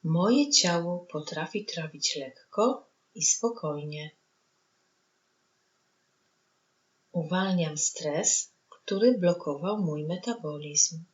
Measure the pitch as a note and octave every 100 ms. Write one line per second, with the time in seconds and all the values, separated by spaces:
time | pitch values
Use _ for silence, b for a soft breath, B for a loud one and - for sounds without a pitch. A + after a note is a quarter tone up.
0 | E3 E3 G3 C4+ C#4+ - F#3 E3+ E3+ F3
1 | - D3+ D3+ D#3 E3 - G#3+ F3 D#3+ D#3
2 | - D3+ C3 - _ - A#3 C4 - _
3 | _ G3+ D#3+ - A#3 A#3 D#3 D3 D3+ D3+
4 | D3+ _ _ _ _ _ _ _ _ _
5 | _ _ _ _ _ _ _ _ _ _
6 | _ _ _ _ _ _ _ _ _ _
7 | _ F3 D#3 F3+ F#3+ F3+ D#3 D3+ - -
8 | D3+ D3+ G#3 - - _ _ - - G3
9 | A#3 A3+ F3 E3+ - C#3+ F3+ G#3+ F3 D3+
10 | D3+ F3+ A#3+ A#3 D#3 D3 D3 D3 - E3
11 | E3+